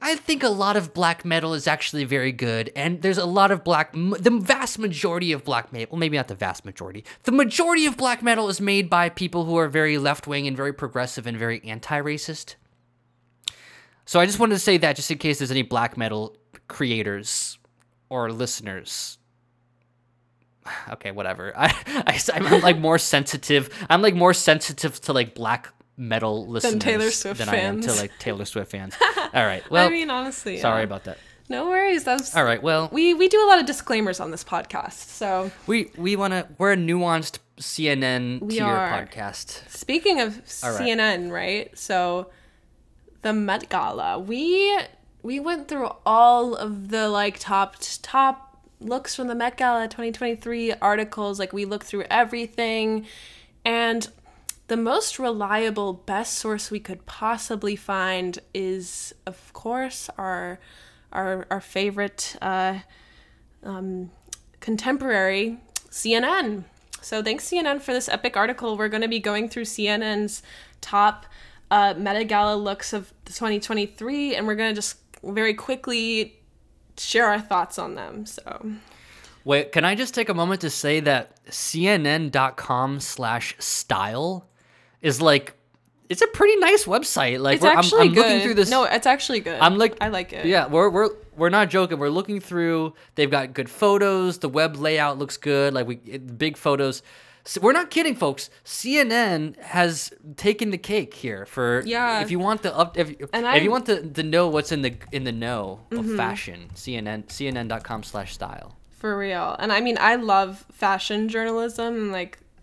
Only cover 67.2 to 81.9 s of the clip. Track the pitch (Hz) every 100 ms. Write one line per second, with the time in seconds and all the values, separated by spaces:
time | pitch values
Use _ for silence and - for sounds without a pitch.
67.2 | 214 262 - 349 311 285 277 254 - -
68.2 | - 196 220 - 233 214 214 214 226 226
69.2 | 208 208 226 240 220 - 208 208 220 208
70.2 | 208 - - - - - - 202 208 208
71.2 | - - - - - 208 202 170 202 208
72.2 | 220 208 208 208 202 196 - 208 185 _
73.2 | - - 226 208 214 220 208 - 226 285
74.2 | 285 - 214 214 220 214 208 - _ -
75.2 | - 202 220 214 - 262 - 233 226 226
76.2 | 214 - _ _ _ _ _ - - 220
77.2 | 226 208 208 190 165 - 175 - - -
78.2 | 214 - - - 214 214 - - - -
79.2 | - - 135 143 147 160 170 208 254 247
80.2 | 214 175 170 190 165 - 147 156 147 131
81.2 | 110 _ - - - 160 185